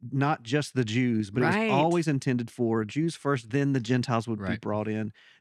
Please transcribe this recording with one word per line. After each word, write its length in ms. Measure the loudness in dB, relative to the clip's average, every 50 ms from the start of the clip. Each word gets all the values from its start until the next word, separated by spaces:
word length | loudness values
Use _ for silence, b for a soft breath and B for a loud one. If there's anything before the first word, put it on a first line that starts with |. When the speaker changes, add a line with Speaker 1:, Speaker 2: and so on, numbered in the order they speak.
| -10 -6
Speaker 1:
not 320 | -2 0 0 0 0 -2 -2
just 320 | -2 -2 -2 -2 0 0
the 80 | 0 0
Jews, 480 | 2 2 2 2 2 2 0 -2 -2
but 120 | 0 0 2
it 20 |
was 100 | 2 2
Speaker 2:
Right. 160 | 2 2 2
Speaker 1:
always 380 | 2 2 4 4 2 2 2 2
intended 420 | 0 0 0 0 0 0 -2 -4
for 320 | -4 -2 0 2 2 0 0
Jews 320 | -2 -2 -2 -2 -2 -4
first, 360 | -4 -2 -2 -2 -2 -2 -2
then 200 | -2 0 0 2
the 80 | 0 0
Gentiles 480 | 0 2 0 0 2 0 0 -2 0 -2
would 120 | -4 -4
be 40 | -2
Speaker 3:
Right. 180 | -4 -4 -4
Speaker 1:
brought 280 | -2 -4 -2 -2 -2 -2
in 240 | -4 -4 -4 -6 B B B B B B